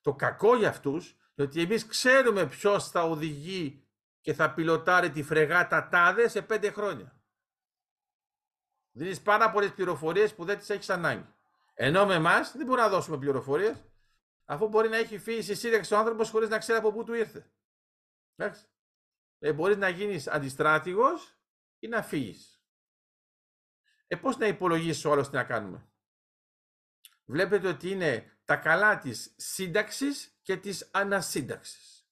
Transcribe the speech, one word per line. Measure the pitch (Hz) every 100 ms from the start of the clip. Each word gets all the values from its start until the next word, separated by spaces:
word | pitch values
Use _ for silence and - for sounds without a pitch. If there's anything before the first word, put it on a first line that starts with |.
Το | -
κακό | 139 131 - 202 247
για | 185
αυτούς | - 139 147 -
είναι | _ _ - 143
ότι | 143
εμείς | 170 220 220
ξέρουμε | - 254 269 247 202 156
ποιος | - 202 202 -
θα | 180
οδηγεί | 165 160 160 143 156 190 151 - _ _ _ _
και | -
θα | 147 156
πιλοτάρει | 165 160 160 170 180 175
τη | 147
φρεγάτα | 139 156 151 175 175 165 156
τάδε | 180 175 190 233
σε | 220
πέντε | 165 220 196
χρόνια. | 202 208 143 - _ _ _ _ _ _ _ _ _ _ _ _ _ _ _ _ _ _
Δίνεις | 113 170 180
πάρα | - 208 226
πολλές | 196 202
πληροφορίες | - 180 151 156 175 208
που | 208
δεν | 170 202
τις | -
έχεις | 202 -
ανάγκη. | 185 160 110 - _ _ _ _
Ενώ | - 127 175 202
με |
εμάς | 180 160 208 302
δεν | 247 254
μπορούμε | 247 220
να |
δώσουμε | 190 147 151
πληροφορίες, | 139 131 131 147 208 - - _ _ _ _ _
αφού | - 147 214
μπορεί | 214 220
να | 220
έχει | 226 208
φύγει | 226 226
στη | 185
σύνταξη | 202 240 220 170
ο | 208
άνθρωπος | 220 220 220
χωρίς | 220 220
να | 220
ξέρει | 220 226
από | 214
πού | 208
του | 226
ήρθε. | 233 214 - - _ _ _ _ _ _ _ _ _
Εντάξει. | 208 - _ _ _ _ _ _ _ _
Ε, | 147
μπορείς | 147 180 202
να | 190
γίνεις | 175 208 185 -
αντιστράτηγος | 151 139 127 151 156 160 185 262 349 - _ _ _ _ _
ή | 220
να | 226
φύγεις. | - 165 110 80 - _ _ _ _ _ _ _ _ _ _ _ _ _ _ _ _
Ε, | 175
πώς | 269 262
να | 220
υπολογίσεις | - 185 165 165 147
ο | 151
άλλος | 143 135
τι |
να | 135
κάνουμε; | 120 117 104 87 - _ _ _ _ _ _ _ _ _ _ _ - _
Βλέπετε | - 135 190 202 185
ότι | 143 175
είναι | 190 165 113 - _
τα | - 147
καλά | 156 170 214 202
της | 139 107 - _
σύνταξης | - - 185 208 208 - 277 277 - _
και | - 190
της | 202 175 -
ανασύνταξης. | 190 202 196 160 175 120 104 - - - - _